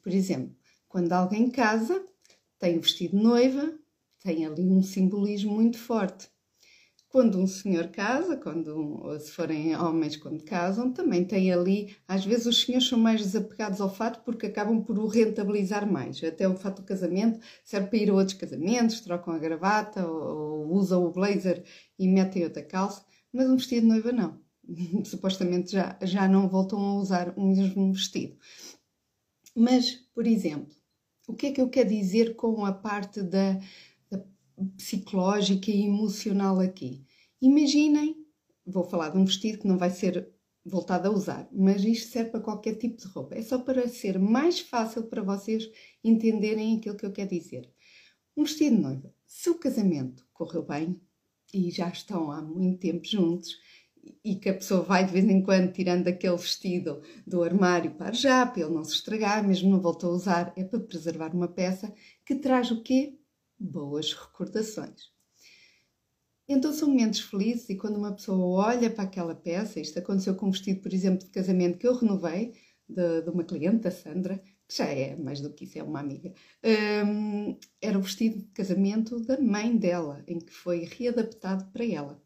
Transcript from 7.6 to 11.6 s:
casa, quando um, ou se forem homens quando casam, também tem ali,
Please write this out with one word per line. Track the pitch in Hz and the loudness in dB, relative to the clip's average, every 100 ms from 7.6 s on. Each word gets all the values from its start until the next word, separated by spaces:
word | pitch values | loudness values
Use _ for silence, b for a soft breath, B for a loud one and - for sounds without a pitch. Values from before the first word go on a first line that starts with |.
| 202 175 175 | -2 -2 -2
casa, | - 208 262 370 269 | -4 -2 0 -2 -4
quando | 170 160 156 151 | -4 -6 -6 -6
um, | 147 156 - | -6 -8 -8
ou | 147 | -10
se | 147 | -12
forem | - 160 156 156 156 | -8 -4 -2 -2 0
homens | 170 160 151 - | 0 0 -2 -6
quando | - 156 | -10 -12
casam, | - 180 175 208 254 | -6 -2 0 0 -2
também | 254 349 180 185 | 0 0 2 2
tem | 196 185 | 2 4
ali, | 180 | 4